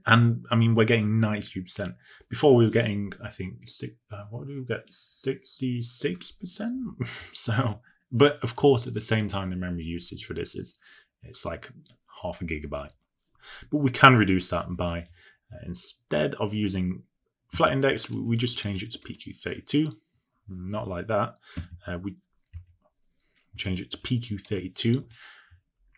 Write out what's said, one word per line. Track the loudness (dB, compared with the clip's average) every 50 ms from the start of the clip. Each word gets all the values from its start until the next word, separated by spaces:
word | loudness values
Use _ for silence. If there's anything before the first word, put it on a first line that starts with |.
| 2
And, | 6 6 8 8 6 4 0 0 0
I | 2
mean, | 4 4 6 6
we're | 6 6
getting | 6 4 4 2 2 2 2
ninety-two | 2 2 0 -2 -6 -8 -8 -10 -10
percent. | -8 -8 -8 -8 -8 -10 -12 _ -20 -20 -20 -16 -12
Before | -2 4 6 8 8
we | 8 8
were | 6
getting, | 4 2 2 0 0 -2 -4 -6 -8 -10 -12
I | -12
think, | -10 -10 -10 -10 -10 -12 -14 -16
six, | -12 -12 -12 -12 -14 _ _ -16 -16
uh, | -14 -14 -14
what | -14 -12 -12
did | -10 -10
we | -8 -6
get? | -6 -6 -8 -8 -12
Sixty-six | -16 -16 -14 -14 -14 -8 -6 -4 -6 -6 -8 -16 -10 -6 -4 -4 -2 -4 -4 -6 -6 -4 -4 -4 -4 -6 -10 -14 -14
percent? | -12 -12 -12 -10 -8 -6 -6 -6 -6 -8 -8 -8 -8 -8 -8
<laughs> | -8 -12 -14 -14 -12
So, | -8 -4 -2 0 0 0 -2 -4 -6 -12 _ _ _ _ _ 4
but | 6 6 6 6 2 -4
of | -6 0
course, | 4 6 6 6 4 2
at | -4 -6
the | -6
same | -2 0 0 0 0 0
time, | -2 -4 -4 -4
the | -4
memory | -4 -4 -4 -6 -6 -6
usage | -6 -6 -8 -8 -10 -12 -12 -12
for | -10 -8
this | -8 -8 -8 -8
is, | -10 -12 -12 -14 _ _ -20 -20 -20 _ _ _ _ -20
it's | -16 -14 -10 -10
like | -8 -10 -10 -12 -16 -20 -20 -20 _ _ _ _ _ -16 -10 -10
half | -10 -8 -6
a | -6
gigabyte. | -6 -6 -6 -6 -8 -8 -10 -10 -12 -16 _ _ _ _ _ _ _ _ _ -20 -20 -20 -20 -6 -2
But | 0 2
we | 2 2
can | 6 10 10 10 12
reduce | 10 8 6 4 2 2 0
that | -2 -4 -4 -4 -4
by, | -4 -4 -4 -4 -6 -8 -10 -16 _ -20 -20 _ _ _ -20 -18
uh, | -14 -12
instead | -12 -10 -10 -12 -12 -14 _ _ -4 -2 -2 -2 -2 -2
of | -4 -4 -2 -2
using | 0 0 0 0 0 -2 -2 -4 -6 -10 _ _ _ _ _ _ _ _ _ 0
flat | 2 2 2 4
index, | 4 2 2 2 0 -4 -6
we, | -6 -4
we | -2 0 0
just | 0 0 -2 -2 -4
change | -4 -4 -4 -6 -6
it | -8 -12
to | -14
P | -14 -14 -16
Q | -14 -16 -18 -14
thirty-two. | -12 -10 -10 -10 -8 -6 -2 0 0 0 0 -4 -10 _ _ _ _ _ _ _ _ _ -14
Not | -12 -12 -10 -8 -6 -6 -6 -6
like | -6 -6 -4 -2
that. | 0 0 0 -2 -4 _ _ -14 -12 -12 -12 -12 -14 -14 -10
Uh, | -8 -8 -6
we | -6 -8 -10 -12 _ _ _ _ _ _ -20 -20 -20 _ _ _ _ _ _ _ _ _ _ _ _ _ _ _ _ _ -10
change | -6 -4 -4 -4 -4
it | -6 -8
to | -10 -10
P | -6 -4 -4 -4
Q | -2 -4 -8 -8
thirty-two. | -8 -6 -6 -6 -6 -6 -6 -2 0 2 2 0 -2 -6 -16 -20 -20 -20 -20 -20 -20 _ -20 -20 _ _ _ _ _ _ _